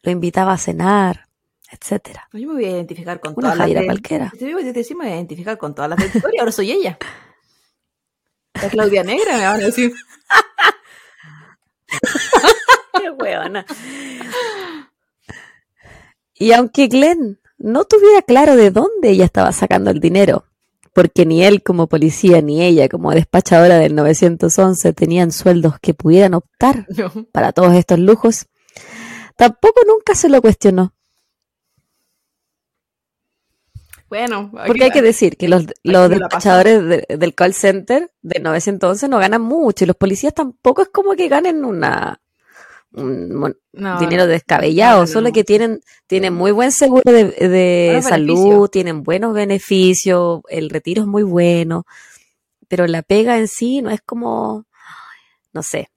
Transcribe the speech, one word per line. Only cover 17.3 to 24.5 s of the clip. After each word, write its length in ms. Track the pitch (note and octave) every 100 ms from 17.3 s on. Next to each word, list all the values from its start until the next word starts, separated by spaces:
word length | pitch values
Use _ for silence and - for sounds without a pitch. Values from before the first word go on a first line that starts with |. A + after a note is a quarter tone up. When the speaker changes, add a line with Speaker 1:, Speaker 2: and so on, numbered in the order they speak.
| G3 _ _
Speaker 1:
no 260 | G#3 B3
tuviera 380 | G4+ G#4+ G4+ G#4
claro 320 | - B3 D4+ C4
de 140 | G#3
dónde 400 | F#3+ E4+ A4 B3
ella 140 | F#3+
estaba 260 | F3+ - F#2+
sacando 380 | - F#3+ F#3 G3
el 100 | E3+
dinero, 440 | E3 F3+ G3 - _ _ _ _ _
porque 320 | - E3+ - E3
ni 160 | D#3+
él 180 | F#3+ G3+
como 260 | - F3+ E3
policía 520 | D#3 D#3 - F#3+ E3+
ni 200 | D3+ D3+
ella 260 | F3 E3 C3+
como 220 | - D#3+
despachadora 680 | D#3+ D#3+ F3+ - E3+ F3 E3+
del 160 | D#3
novecientos 640 | D3+ D3 D#3 F3 E3 E3+